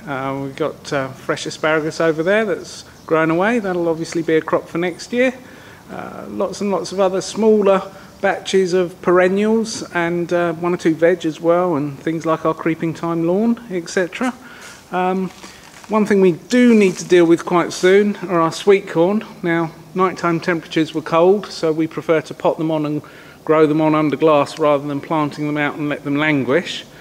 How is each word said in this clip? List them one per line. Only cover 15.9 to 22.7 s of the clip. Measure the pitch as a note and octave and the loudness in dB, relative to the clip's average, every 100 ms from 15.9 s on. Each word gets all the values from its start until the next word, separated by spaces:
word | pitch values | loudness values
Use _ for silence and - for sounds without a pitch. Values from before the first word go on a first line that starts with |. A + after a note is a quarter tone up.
| G#3+ | -2
thing | G#3 G3 | 2 4
we | F#3 | 4
do | D#3 - B3 B3 | 2 0 4 6
need | A3 F#3+ - | 6 4 0
to | |
deal | E3 F3+ | 2 4
with | E3 E3+ - | 6 4 2
quite | F3 D3 | 0 0
soon | - F#3 G3 G#3 G3 F3+ | 0 4 4 4 -2 -2
are | E3+ | 0
our | D#3+ | 0
sweet | - G3+ G3 G3 | 0 2 2 2
corn. | E3 F3 G#3+ - - | 0 2 0 -4 -6
Now, | F3 E3+ D#3+ - - | -2 0 -2 -8 -10
nighttime | F#3 F#3 - E3+ E3 | 0 0 0 -2 0
temperatures | F#3 E3 - E3 D3+ | -2 -4 -2 -2 -2
were | D#3 | -4
cold, | D3 E3 F3+ G#3 - | 0 4 4 4 -2
so | - D#3+ | -4 -2
we | D#3 D#3+ | -2 -4
prefer | - D#3 D#3+ | -6 0 0
to | - | 0
pot | - F3 C#3 | -2 -2 0
them | D#3+ | -2